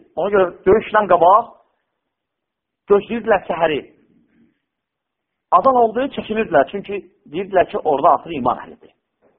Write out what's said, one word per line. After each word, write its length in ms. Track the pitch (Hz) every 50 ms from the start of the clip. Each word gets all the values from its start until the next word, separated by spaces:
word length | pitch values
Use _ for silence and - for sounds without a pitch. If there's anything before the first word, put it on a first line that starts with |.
| _ _ _
Ona 160 | - 160 202
görə 160 | 202 208 190 175 175 - -
döyüşdən 420 | 185 190 220 - - - 214 214 190
qabaq 360 | 185 165 165 170 190 220 233 - - _ _ _ _ _ _ _ _ _ _ _ _ _ _ _ _ _ _ _ _ _ _ _ _ _ _ -
gözləyirdilər 520 | 202 202 196 - 214 233 220 220 214 185 -
səhəri. 360 | - 190 165 170 165 156 131 101 - _ _ _ _ _ _ _ _ _ _ _ _ _ _ _ _ _ _ _ _ _ _ _ _ _ _ _ _ _ _ _ _ -
Azan 240 | 175 190 262 262
oldu, 300 | 247 240 226 214 226 262
çəkinirdilər. 580 | 285 - - - - 214 214 220 170 165 151 - -
Çünki 240 | - 202 190 - 202 202 170 _ _ _ _
deyirdilər 440 | - 143 165 202 185 196 185 160 -
ki, 100 | - 202
orada 300 | - 165 147 135 143 170
artıq 240 | 147 131 - 160 170
iman 320 | 147 120 123 110 78 -
əhlidir. 280 | 85 78 - _ - _ _ _ _ _ _ _ _ _